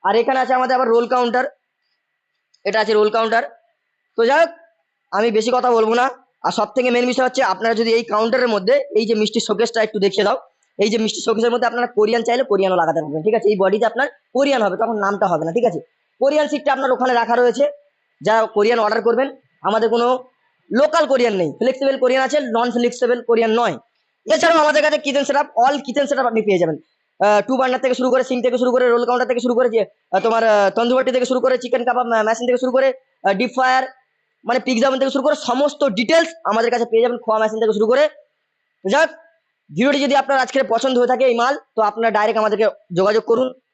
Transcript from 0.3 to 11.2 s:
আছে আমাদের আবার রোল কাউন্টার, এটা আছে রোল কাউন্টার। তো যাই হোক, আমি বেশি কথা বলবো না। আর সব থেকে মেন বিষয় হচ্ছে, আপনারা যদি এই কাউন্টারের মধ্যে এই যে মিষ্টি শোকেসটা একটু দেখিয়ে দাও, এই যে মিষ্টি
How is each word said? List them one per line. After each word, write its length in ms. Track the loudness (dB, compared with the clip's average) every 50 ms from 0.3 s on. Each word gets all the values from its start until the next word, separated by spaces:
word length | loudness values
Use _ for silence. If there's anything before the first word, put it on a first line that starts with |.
| 0 -2
আছে 120 | 0 0 0
আমাদের 200 | 0 0 0 0
আবার 120 | 0 0 2
রোল 180 | 2 2 2 0 0
কাউন্টার, 300 | 0 0 0 0 -2 -2 -4 -8 _ _ _ _ _ _ _ _ _ _ _ _ _ _ _ _ _ _ _ _ _ _
এটা 140 | -4 -2 -2 0
আছে 100 | 0 2
রোল 160 | 2 2 2 2
কাউন্টার। 260 | 0 -2 0 0 -2 -2 -4 -12 _ _ _ _ _ _ _ _ _ _ _ _
তো 40 | 0 0 2
যাই 100 | 4 2
হোক, 100 | 2 0 -2 -14 _ _ _ _ _ _ _ _ _ _ -4
আমি 160 | -2 0 2
বেশি 200 | 0 0 0 2 0
কথা 140 | 0 2 2
বলবো 240 | 2 2 2 2 2 0
না। 60 | 0 0 -2 -8 _ _ _ _ -6
আর 60 | -4 -2 -2
সব 100 | -4 -2 -2
থেকে 120 | -2 0 0
মেন 160 | 0 0 0
বিষয় 200 | 0 0 0 -2 -2
হচ্ছে, 140 | 0 0 -2
আপনারা 320 | -2 -2 -2 -2 -2 0 0
যদি 100 | 0 0 0 0
এই 60 | 0 -2 -2
কাউন্টারের 380 | -2 0 0 0 0 0 0 0
মধ্যে 200 | -2 0 2 0 0 0 -2 -2 -2
এই 60 | 0 0
যে 60 | 0
মিষ্টি 260 | 0 0 0 -2 -4
শোকেসটা 400 | -2 -2 -2 -2 -2 -2 0 -2 -4
একটু 160 | -2 -2 -2 -2
দেখিয়ে 220 | 0 0 0 0
দাও, 100 | 0 0 -2 -6 _ _ _ _ _ _ -2
এই 100 | -2 0 0
যে 60 | 0
মিষ্টি 220 | -2 -2 -4 -6